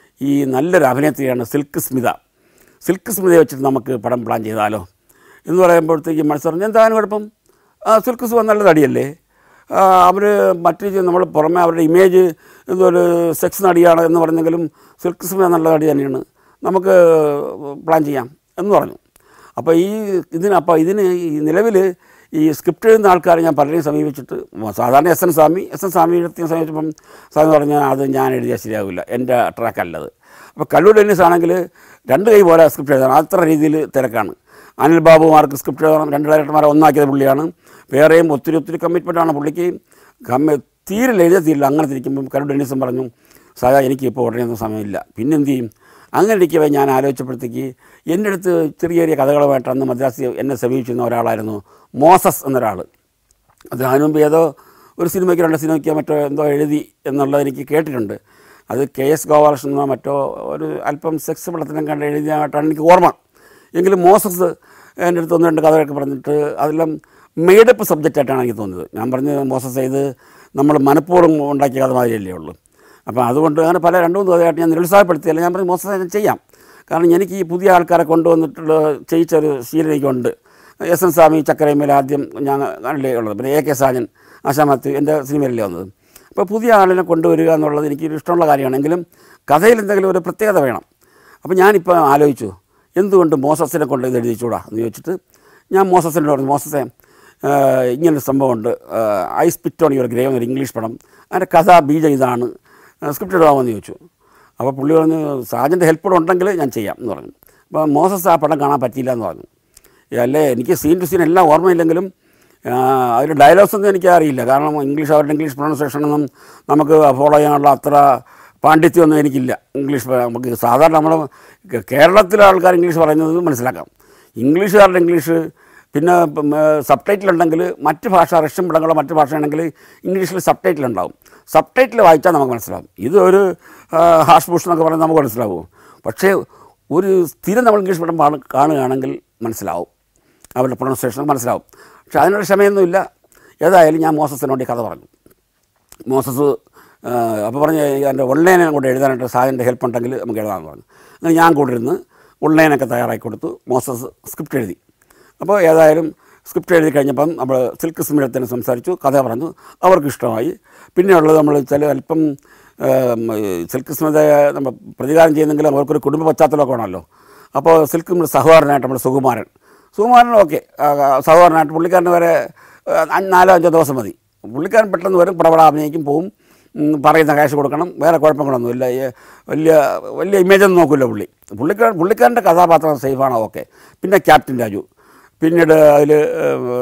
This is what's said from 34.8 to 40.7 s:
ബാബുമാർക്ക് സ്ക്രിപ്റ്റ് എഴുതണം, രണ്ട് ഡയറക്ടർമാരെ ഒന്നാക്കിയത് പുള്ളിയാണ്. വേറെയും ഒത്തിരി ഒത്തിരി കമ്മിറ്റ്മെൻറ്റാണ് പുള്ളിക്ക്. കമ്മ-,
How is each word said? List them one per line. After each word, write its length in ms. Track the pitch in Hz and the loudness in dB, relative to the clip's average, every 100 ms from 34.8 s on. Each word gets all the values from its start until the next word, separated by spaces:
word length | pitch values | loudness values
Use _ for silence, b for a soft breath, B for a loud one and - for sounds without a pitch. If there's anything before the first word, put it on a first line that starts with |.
| 143 165 | 2 4
ബാബുമാർക്ക് 560 | 160 160 160 156 147 139 | 6 6 8 4 4 -2
സ്ക്രിപ്റ്റ് 300 | - 131 156 | -8 -2 0
എഴുതണം, 260 | 156 151 | 0 0
രണ്ട് 160 | 143 151 | -4 0
ഡയറക്ടർമാരെ 380 | 156 143 151 151 | 0 0 2 2
ഒന്നാക്കിയത് 380 | 147 156 147 139 | 4 4 4 0
പുള്ളിയാണ്. 460 | 139 135 135 160 - b b b | 2 0 0 -4 -10 b b b
വേറെയും 400 | 127 156 160 165 | 2 4 6 4
ഒത്തിരി 220 | 143 - 160 | 0 -2 -4
ഒത്തിരി 220 | 147 160 | -4 -6
കമ്മിറ്റ്മെൻറ്റാണ് 540 | 170 175 165 170 165 | -4 -4 -4 -2 -2
പുള്ളിക്ക്. 480 | 143 147 156 175 175 b b b b 226 | -2 -4 -4 -6 -8 b b b b -6
കമ്മ-, 300 | 123 156 147 - | -2 0 -2 -4